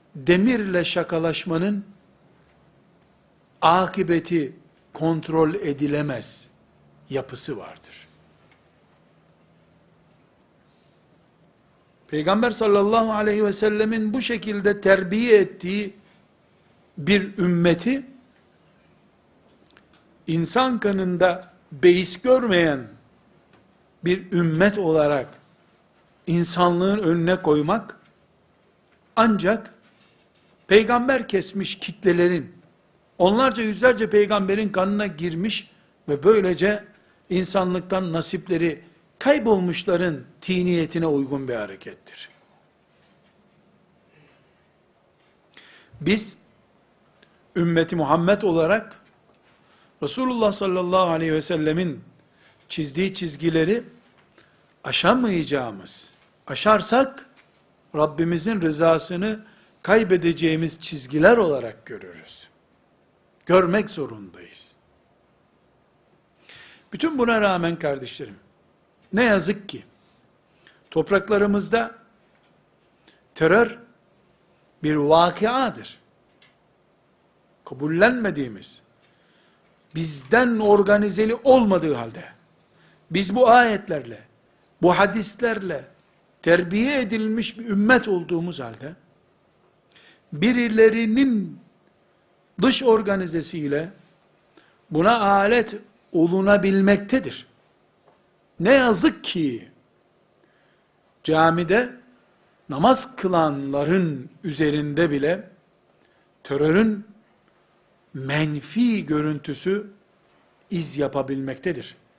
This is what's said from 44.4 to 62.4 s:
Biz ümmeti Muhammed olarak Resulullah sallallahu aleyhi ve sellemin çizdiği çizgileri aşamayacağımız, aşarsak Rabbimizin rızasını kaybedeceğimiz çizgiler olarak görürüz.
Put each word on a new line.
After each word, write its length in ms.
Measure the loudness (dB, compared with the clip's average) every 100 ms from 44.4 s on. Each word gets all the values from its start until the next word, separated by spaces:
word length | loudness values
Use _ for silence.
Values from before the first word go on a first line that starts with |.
| _ _ _ _ _ _ _ _ _ _ _ -20 -20 -20 _ -8
Biz 360 | -2 0 -2 -8 _ _ _ _ _ _ _ _ _ _ _ -4
ümmeti 400 | 0 0 0 -2
Muhammed 460 | 0 2 2 2
olarak 580 | 2 0 2 0 -2 -20 _ _ _ _ _ _ _ _ _ _
Resulullah 480 | -6 -2 -2 0 0
sallallahu 580 | 0 -2 -2 0 0 2
aleyhi 240 | 0 -2
ve 80 | -2
sellemin 600 | -2 -2 0 -2 -4 -6 -16 _ _ _ _ _ _
çizdiği 440 | -8 -6 -4 -4
çizgileri 680 | -4 -8 -4 -2 0 0 -2 -4 -20 _ _ _ _ _ _ _ _
aşamayacağımız, 1300 | -6 0 2 2 0 -2 -2 -4 -6 -12 -16 -16 -18 _ _ _ -10
aşarsak 800 | -2 2 2 2 0 0 -4 -20 _ _ _ _ _ _ -2
Rabbimizin 640 | -2 0 -2 -2 -2 -2
rızasını 840 | -2 2 2 2 0 -6 -6 -6 -12 _ _ _
kaybedeceğimiz 1000 | 2 2 4 0 0 0 -2 0 -4 -6
çizgiler 560 | -8 -8 -6 4 6 6
olarak 480 | 2 0 -6 -12 -18
görürüz. 640 | -18 -18 -20 -20 -20